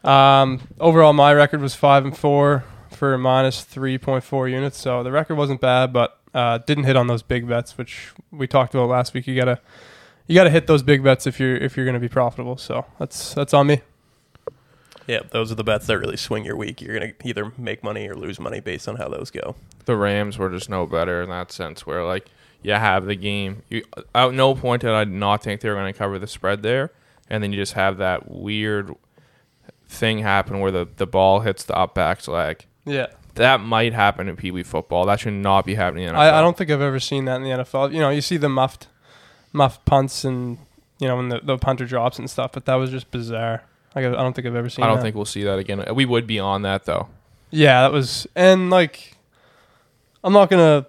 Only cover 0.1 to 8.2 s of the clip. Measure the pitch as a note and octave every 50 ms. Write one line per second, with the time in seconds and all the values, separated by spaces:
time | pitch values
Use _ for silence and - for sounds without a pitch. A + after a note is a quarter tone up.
0.1 | C3+ C#3 C3+ C#3 C#3 C3+ C3+ C3 C3 C3 - - - - D#3 E3+ D#3+ E3 D#3+ D3+
1.1 | D3 D3 C#3+ C#3+ D3 D3 D3 C#3+ - D3+ C#3 C#3 - - - C#3+ C#3 C#3 C3+ C#3
2.1 | C#3+ - - D3 C#3+ C#3+ C#3+ C#3+ C#3+ C3 B2+ - - - - - - - C#3+ C#3
3.1 | C3+ B2+ B2+ C3 C3 C3 C3+ C3 C3 - - _ - C3+ C3+ C3+ C3 C3 - -
4.1 | C3+ C3 B2 - - C3+ C3 B2+ B2+ C3 C#3 C3+ C3 - - C3 B2 B2 B2 B2+
5.1 | C3 D3 D#3+ - D#3+ D3+ D3 C#3 C3+ B2 - C3 B2+ B2+ C3 B2+ B2 B2 A#2 -
6.1 | _ _ _ _ _ B2+ A#2+ A#2+ A#2 A#2 A#2 - D3 D3 C#3 C3 C3+ C3 A#2+ A#2+
7.1 | A#2+ A2+ - _ B2+ B2 A#2 A#2+ A#2+ A#2 A#2+ - - - B2 - - - - -
8.1 | - -